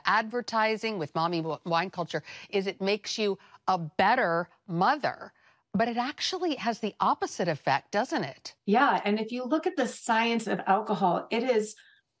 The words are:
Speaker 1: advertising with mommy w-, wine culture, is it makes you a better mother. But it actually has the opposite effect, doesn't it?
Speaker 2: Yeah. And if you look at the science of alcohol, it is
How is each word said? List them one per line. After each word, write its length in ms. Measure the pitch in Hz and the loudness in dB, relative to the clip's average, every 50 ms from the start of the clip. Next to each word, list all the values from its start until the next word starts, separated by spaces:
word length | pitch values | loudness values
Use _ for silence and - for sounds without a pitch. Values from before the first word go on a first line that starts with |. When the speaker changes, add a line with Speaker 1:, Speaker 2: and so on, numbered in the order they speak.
| - 180 | 0 2
Speaker 1:
advertising 920 | 190 214 233 220 226 247 - - 233 226 214 220 220 214 - 226 214 190 | 2 2 2 0 -4 -6 -4 -2 0 0 2 2 0 -2 -2 -4 -4 -4
with 160 | 156 - - | -4 -4 -2
mommy 240 | 165 160 170 175 170 | 0 0 0 0 -2
w-, 220 | 160 160 151 - - | -2 -4 -6 -6 -4
wine 240 | 185 170 165 180 196 | -2 0 0 0 -2
culture, 320 | - - 170 - - 156 - - - - - - | -4 -6 -6 -4 -4 -6 -6 -8 -12 -18 -12 -4
is 180 | - 202 190 196 | -2 -2 -2 -2
it 120 | 185 - | -4 -2
makes 360 | 190 196 208 208 - - - - | 0 0 0 -2 -2 -6 -4 -2
you 220 | 220 208 196 - - - - - _ - | -2 -2 -2 -4 -8 -16 -20 -6 _ 0
a 100 | 190 180 | 0 0
better 720 | 165 151 - - 190 196 240 254 226 175 165 170 175 - _ _ _ - | -2 -4 0 2 4 4 4 4 4 2 2 0 0 -4 _ _ _ -6
mother. 640 | 170 170 185 233 285 302 226 127 - - - - - _ _ _ _ _ _ _ - | 0 2 2 2 2 2 0 -2 -4 -4 -10 -16 -18 _ _ _ _ _ _ _ 0
But 120 | 196 226 240 | 0 0 2
it 100 | 233 233 | 0 -2
actually 580 | 240 269 294 - - - - 349 359 349 277 | -2 -4 -4 -4 -4 -4 -2 -2 -2 -2 -2
has 240 | - 190 233 220 - | -2 -2 -4 -2 -2
the 160 | - 202 - - | -4 -6 -2 0
opposite 480 | 196 208 269 - 392 - - - 196 170 | 2 2 2 0 -2 -4 -4 -2 -2 -2
effect, 440 | 156 139 - 151 135 139 - _ | -2 -2 0 0 0 0 -2 _
doesn't 320 | - 202 220 - 339 262 160 | -2 -2 0 0 -2 -4 -4
it? 320 | 135 - - - - - _ _ | -4 -8 -12 -18 -20 -20 _ _
Speaker 2:
Yeah. 340 | - 202 240 277 254 196 180 - | 2 4 4 6 4 4 2 0
And 140 | 202 208 220 | 0 0 0
if 120 | 220 214 | -2 -4
you 140 | 240 247 254 | -6 -6 -2
look 220 | 240 302 320 320 370 | -2 -2 0 0 0
at 80 | 370 | 0
the 120 | - 247 214 | 0 -2 -2
science 600 | - - - - 226 220 233 233 233 233 226 - | -2 -4 -2 0 2 2 2 2 0 0 0 -2
of 120 | 208 180 - | -4 -2 2
alcohol, 640 | 196 190 208 214 - 208 175 196 180 170 - - - | 2 2 2 2 0 0 2 2 2 2 2 0 -2
it 140 | 233 233 247 | -2 0 2
is 320 | 262 240 214 214 - - - - _ _ _ _ _ _ _ | 2 2 2 2 0 -6 -12 -18 _ _ _ _ _ _ _